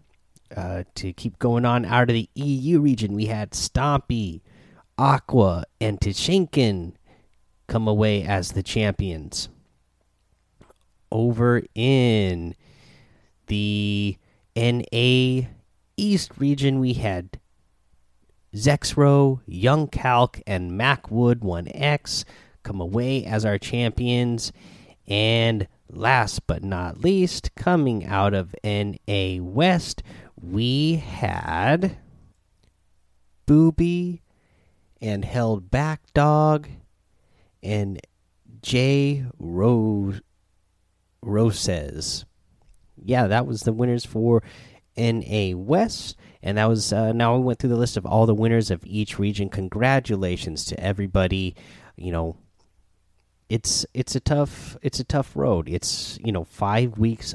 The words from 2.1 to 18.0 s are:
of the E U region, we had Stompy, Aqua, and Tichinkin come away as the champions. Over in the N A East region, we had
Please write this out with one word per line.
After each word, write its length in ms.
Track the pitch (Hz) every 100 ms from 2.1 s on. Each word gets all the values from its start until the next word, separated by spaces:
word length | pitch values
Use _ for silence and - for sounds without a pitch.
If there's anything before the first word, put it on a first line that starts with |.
of 20 |
the 160 | 117 113 135
E 100 | 143
U 340 | 135 139 170
region, 360 | 147 113 107 101
we 100 | 107
had 280 | 107 107
Stompy, 880 | - - 123 143 139 - 117 95 80 - - - _ _ -
Aqua, 680 | 139 135 - 127 95 85 - -
and 180 | 110 101
Tichinkin 920 | 104 - - 190 165 143 117 95 85 - _ _ _ _ _ _ -
come 220 | 113 110
away 340 | 104 107 104
as 300 | 92 95 87
the 100 | 98
champions. 880 | - 113 107 - 95 80 71 - - - _ _ _ _ _ _ _ _ _ _ _ _ _ _ _
Over 520 | 110 120 113 120 120 -
in 800 | 110 127 135 123 110 95 87 82 - _ _ _ _ _ _ _ _ -
the 720 | 104 104 104 104 101 101 92 _ _ _ 120
N 280 | 120 120 -
A 560 | 117 123 127 127 127 123 - _ _ _ -
East 340 | 208 190 - -
region, 420 | 139 139 139 135
we 140 | 127
had 460 | 120 110 90 92 - _ _ _ _ _ _